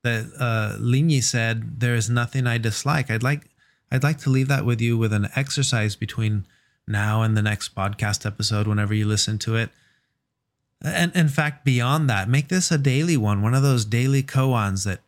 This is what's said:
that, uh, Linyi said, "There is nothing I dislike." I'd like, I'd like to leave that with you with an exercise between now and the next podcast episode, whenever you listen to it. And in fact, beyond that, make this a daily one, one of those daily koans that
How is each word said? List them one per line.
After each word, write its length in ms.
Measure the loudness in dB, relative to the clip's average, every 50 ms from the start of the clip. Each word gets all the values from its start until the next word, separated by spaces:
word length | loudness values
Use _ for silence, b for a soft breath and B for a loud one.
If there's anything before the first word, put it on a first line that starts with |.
| -2
that, 220 | -2 -2 -2 -6 -8 -6
uh, 400 | -4 -2 0 0 0 -2 -2 -4 -4
Linyi 440 | 0 0 2 2 4 4 2 2 0
said, 560 | 0 0 0 0 0 -2 -4 -6 -8 -6 -2
"There 160 | -2 0 0
is 140 | 0 0 0
nothing 360 | 0 0 0 -2 -2 -2 -2
I 140 | 0 -2 0
dislike." 500 | -2 -2 -4 -2 -2 -2 0 0 0 -2
I'd 140 | -2 -2 0
like, 260 | -2 -2 -4 -6 _ _ b b b b b b b
I'd 120 | -2 0 0
like 160 | 0 0 0
to 100 | 0 2
leave 180 | 2 2 2 2
that 160 | 0 0 0
with 160 | 0 0 0
you 160 | 2 0 2
with 160 | 2 2 2 0
an 160 | 0 -2 -2 -2
exercise 600 | -4 -4 -2 -2 -2 -2 0 0 0 0 -2 -4
between 500 | -6 -10 -8 -4 -4 -2 -2 -2 -2 -6 b b b b b b b b
now 380 | -4 -2 -2 0 0 2 2 2
and 120 | 2 2
the 60 | 2
next 320 | 2 0 -2 -2 -6 -10 _
podcast 520 | -4 -4 -4 -4 -2 -2 -2 -2 -4 -6
episode, 400 | -8 -6 -4 -4 -2 0 0 0
whenever 260 | 0 0 0 0 0 0
you 140 | 0 0
listen 320 | 0 0 0 0 -2 -4 -4
to 160 | -4 -2 -2
it. 160 | -2 -2 -4 b b b b b b b b b b _ _ _ _ _ _ _ _ _ _ _ _ -8
And 320 | -4 0 0 0 2 2
in 140 | 2 2 4
fact, 360 | 2 0 0 -2 -4 -2 _
beyond 440 | 2 2 2 2 2 2 2 2 2
that, 200 | 2 0 2 2
make 200 | 2 0 2 0
this 220 | 0 0 2 2
a 60 | 0
daily 400 | 2 2 2 2 2 2 2 2
one, 240 | 2 2 2 2 2
one 120 | 2 2 2
of 80 | 4 4
those 220 | 4 2 2 0
daily 380 | 0 0 0 2 2 2 0 0
koans 600 | 0 0 2 2 2 2 2 0 0 -2 -2 -2
that 180 | -4 -6 -6 _